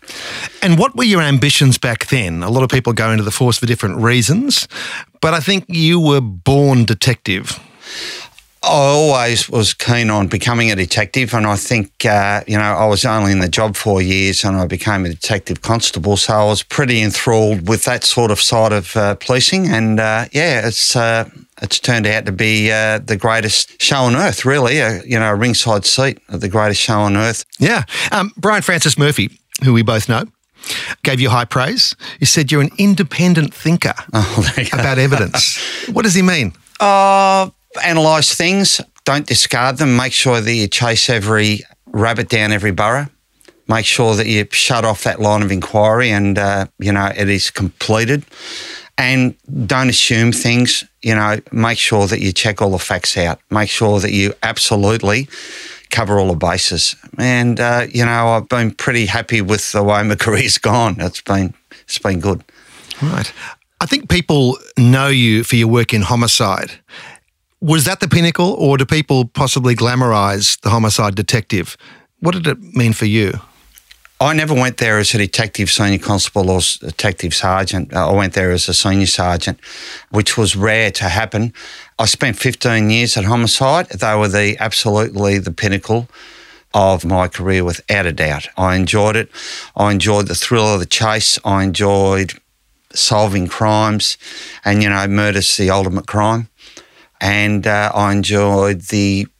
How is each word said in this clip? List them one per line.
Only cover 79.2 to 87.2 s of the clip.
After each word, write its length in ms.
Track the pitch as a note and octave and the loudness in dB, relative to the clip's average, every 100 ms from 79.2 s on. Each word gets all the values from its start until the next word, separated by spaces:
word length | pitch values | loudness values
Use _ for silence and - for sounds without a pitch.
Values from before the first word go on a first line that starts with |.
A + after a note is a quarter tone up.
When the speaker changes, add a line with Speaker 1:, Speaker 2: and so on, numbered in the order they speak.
| F2+ F2 F#2 - - - - - - | 0 -2 -4 -8 -12 -18 -16 -18 -6
Speaker 2:
which 300 | G#2+ - - | -2 0 0
was 160 | G2+ G2 | 0 0
rare 340 | G#2+ A2 G#2+ | 0 2 0
to 140 | - | -2
happen. 500 | F#2+ F#2 - G#2+ A#2 - - - - - | -2 -2 -2 -2 -4 -6 -18 -20 -14 -4
I 80 | A2 | -2
spent 280 | - C3+ G#2+ | 0 -2 0
fifteen 540 | C3 - B2 A2+ G#2 | -2 -2 0 2 2
years 260 | A2+ A#2+ A#2 | 2 2 0
at 100 | F#2+ | 0
homicide. 640 | A#2 A2+ - C3+ D#3+ F3 | 0 0 2 2 2 -2
They 260 | G2 A2+ G#2+ | -4 -2 0
were 120 | G#2 | 2
the, 300 | G2+ G#2 G#2+ | 2 0 -2
absolutely 800 | A2 - A2+ G#2 A2+ G2 G2+ G2+ | -4 -2 0 0 0 0 0 0
the 140 | F2+ | -2
pinnacle 580 | D#2+ G2+ F#2+ - A2+ A#2+ - - - - - _ | -4 -2 -2 -2 -4 -4 -14 -20 -20 -20 -20 _
of 320 | G#2 F#2+ F#2 E2+ | 2 2 2 0
my 220 | F#2 | 0